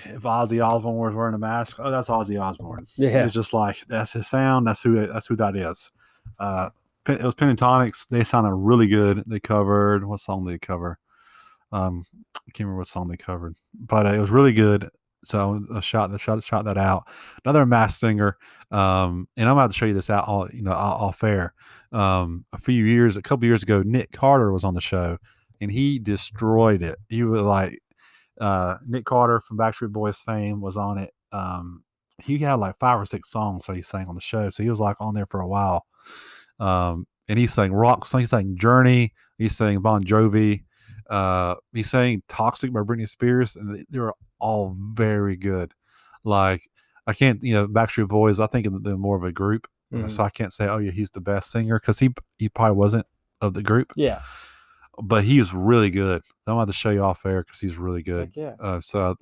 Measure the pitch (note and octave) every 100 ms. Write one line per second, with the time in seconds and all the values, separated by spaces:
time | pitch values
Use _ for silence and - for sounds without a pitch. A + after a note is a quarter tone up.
0 | G2+ A2+ A#2 A#2 A#2 A#2 A#2 A#2 A2+ A2+
1 | A2+ G#2+ A2+ A2 A2 A2+ A#2 - C3+ C3
2 | A#2+ A#2 G#2 G2+ F#2+ F2+ - E2+ E2 -
3 | C3+ B2+ A#2+ A2 G#2+ A2+ G#2 G2 - A#2
4 | G#2+ A2+ G#2 C3 C3+ C3 A#2 G#2+ A#2+ A2+
5 | G#2 A2 - A2+ G#2+ G2 E2+ E2+ - _
6 | _ _ - - G2+ F#2+ F#2 - _ _
7 | - C#3 B2 - D3 A#2+ B2 B2+ B2 -
8 | - A#2+ A2+ A#2+ G#2+ F#2+ G2 A#2+ A2 G#2
9 | G#2 G2+ G#2 G#2+ - G#2+ G2 G2+ G2+ G2+
10 | G2 G#2 - G2 F2+ E2+ - F2+ F2 E2+
11 | _ _ _ _ _ _ _ G2+ F#2 F2+
12 | F2 _ - - _ - G2+ F#2+ F2+ F#2+
13 | F2+ E2+ - F2+ E2+ E2 _ - A#2 A2
14 | G#2 G#2 G2+ A#2+ C#3 A2 G#2+ G2+ - -
15 | _ _ - G#2+ G2 G#2 G#2 A2+ - A2
16 | F#2+ G2 - A2 - A2 G#2+ G2 G2 F#2+
17 | - - - - - D3+ C3 A#2+ G#2+ -
18 | A#2 G#2 G#2 - - - - G#2 F#2+ F#2+
19 | F#2 F2 F#2 - A2+ C#3+ B2+ G2 A2 G2
20 | - G2+ G#2 G2+ F#2 A#2+ G2 F2+ G2+ -
21 | G#2 F2+ A2 G2+ - - - - _ A2+
22 | G2 F#2 F2 F2 - - - B2 A2 A#2
23 | A#2+ G2+ - C#3 A#2 A#2 G2 G#2 G2 B2
24 | - - C3+ C#3 G#2+ F#2+ F#2+ F2+ - F#2+
25 | E2+ F2 _ _ _ - G#2 G#2+ C#3 C#3
26 | G#2 G2+ - G#2+ A2+ A2 A2+ G2+ E2+ -
27 | - A2+ A#2 A2 G2+ G2 F#2+ - _ _
28 | _ _ _ - G#2+ F#2+ F2+ F#2 B2 B2
29 | A2+ B2+ A#2+ A#2 - A2 A2+ - A2+ G#2+
30 | G#2+ G2 - A2 G#2 G#2 G2 G2 G2+ G2
31 | F#2+ _ _ G2+ F#2 F2+ F2 F2 _ _
32 | _ _ - C#3+ D3 C3 G2 - B2+ A#2+
33 | G2+ G#2 - A2 G#2+ F#2 - F#2 F2 G2
34 | F#2 F2 - A2+ G2+ - A2 A2 G#2 G2+
35 | G#2+ G#2 G2 G2 F2+ G2 G2 F2+ - _
36 | - - - - _ - G2+ F#2 F2+ E2+
37 | F2 _ - A2 A#2+ - G2 G2 A#2 B2
38 | - C3 A#2+ A#2+ F#2+ F2+ A2 B2+ B2+ B2
39 | A2+ - _ - A2 - G#2+ G2+ G#2+ G#2+
40 | F#2 G#2+ A2 G#2+ A2 G#2 - _ - -
41 | - G#2 F#2+ F#2 F2+ F2+ - A#2 G#2+ C3
42 | B2 G#2+ - - A2+ - C3 A#2+ G#2 A#2
43 | G#2+ - B2 B2 A#2+ A2 G#2 G#2 - C3+
44 | A2+ G#2 _ - A2 G#2+ G2 F#2 G2+ A2
45 | A2 G#2 G2+ F#2 G2 F#2 E2+ _ _ _
46 | _ - G#2+ G2+ F#2+ F#2 - _ _ _
47 | - G#2 C3+ G#2+ C3 A2 G2+ G#2+ A2+ -
48 | G#2 G#2+ G#2+ G2+ A2 B2+ G#2 F#2+ G2+ G2
49 | G2 G2 F2+ F2 G2 A2+ - _ _ A#2+
50 | G#2+ G#2+ G#2 - G#2 - G2+ G#2+ G2+ F2+
51 | G2+ - F#2 G2+ - A#2 A2 A2+ - G#2+
52 | C3 B2 - - A2 - A2+ G2 G2+ A2
53 | - _ _ - G#2 F#2+ G#2+ A2+ C3 -
54 | C#3+ G2 - - - _ _ _ _ -
55 | G#2 A2 G#2 C#3 G2 F#2 G2 A#2+ G#2 F#2
56 | F#2+ F2+ - _ - A2+ G#2+ F#2+ A2 G2+
57 | G2 F2+ F#2+ F#2+ F2 - G2 E2+ F2+ F2
58 | E2+ F2 F2 - D3+ A2 G#2 F2+ - G#2
59 | F#2 F2+